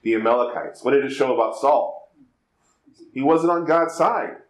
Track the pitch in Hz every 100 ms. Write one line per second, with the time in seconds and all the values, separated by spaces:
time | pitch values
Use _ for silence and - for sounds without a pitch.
0 | 113 110 110 123 120 - - - 117 139
1 | 135 135 131 117 113 - 139 139 - -
2 | - _ _ _ _ _ _ _ _ _
3 | - 131 139 165 170 170 160 165 165 160
4 | 175 220 104 -